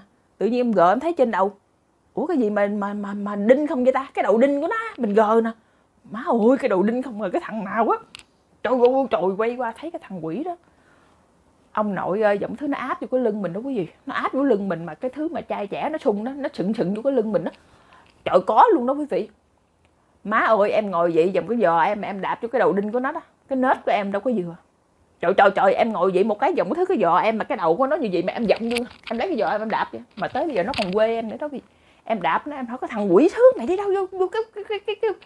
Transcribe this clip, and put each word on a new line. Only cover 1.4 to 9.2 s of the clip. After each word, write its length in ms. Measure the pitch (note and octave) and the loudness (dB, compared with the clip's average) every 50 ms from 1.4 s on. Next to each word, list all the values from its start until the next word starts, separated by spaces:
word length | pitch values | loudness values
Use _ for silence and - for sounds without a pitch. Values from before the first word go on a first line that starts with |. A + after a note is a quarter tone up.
| F#3+ G#3 G3+ - _ _ _ _ _ _ _ _ _ _ _ | 0 0 -2 -6 _ _ _ _ _ _ _ _ _ _ _
Ủa, 120 | F3+ B3+ | -6 -4
cái 120 | E4+ F4+ | -2 0
gì 120 | C4+ A#3 G#3 | 0 0 0
mà, 180 | G#3+ G3+ G3+ | 2 0 0
mà, 260 | G3+ G#3 G#3 G3 G3+ G#3 | 0 0 -2 -4 -4 -6
mà, 200 | G#3 G3+ G3+ G3+ | -8 -8 -8 -8
mà 220 | G#3 G3+ G3+ G#3 | -8 -6 -6 -4
đinh 320 | G3+ G3+ A3 C4+ C#4+ D4+ | 0 4 4 4 4 4
không 160 | D4 E4 B3+ B3 | 0 0 2 2
vậy 100 | B3+ C4 | 2 2
ta? 140 | C4 C4+ - - | 0 -2 -4 -4
Cái 100 | G4+ E4 | -2 2
đầu 140 | - G3+ | 2 4
đinh 240 | A3+ C4 C#4+ C#4+ C#4+ | 4 4 4 4 0
của 60 | D4 | -2
nó, 80 | E4+ A4+ A4+ A#4 A4 G#4 | -2 -2 -4 -6 -8 -6
mình 160 | - A#3+ G#3 G3+ | -4 -4 2 2
gờ 280 | A3 A3+ G#3 A3+ A3+ A3+ | 4 4 4 4 2 2
nè. 80 | A3+ A3+ - _ _ _ _ _ _ _ _ _ - | 0 -4 -10 _ _ _ _ _ _ _ _ _ -16
Má 120 | F3+ A3 C#4+ | -14 -8 -2
ơi, 300 | F4+ C4+ A#3 G3+ A#3 C4+ B3+ | 0 2 4 4 4 4 4
cái 100 | C4+ A3+ | 2 2
đầu 140 | G3+ F3+ G3 | 2 2 2
đinh 180 | G#3+ A3+ B3+ | 2 0 -2
không 200 | B3+ C4+ A3 G3+ | -4 -6 -8 -8
rồi, 100 | G#3+ F#3 | -6 -4
cái 100 | - E4+ - | -4 -4 -6
thằng 180 | - G#3+ A3 G3 | -6 -8 -8 -8
nào 260 | G3+ G3 A3 A#3 C4+ | -4 -2 0 0 0
á. 80 | G#4+ A4+ - - - - - _ _ _ _ _ _ _ - | 0 -2 -4 -12 -20 -20 -20 _ _ _ _ _ _ _ -2
Trời 100 | G#3 B3+ | 0 2
ơi, 320 | B3+ A#3 A#3+ B3+ C4+ C4+ A3+ | 4 4 4 4 2 2 0
trời, 120 | A#3 A3 | 0 0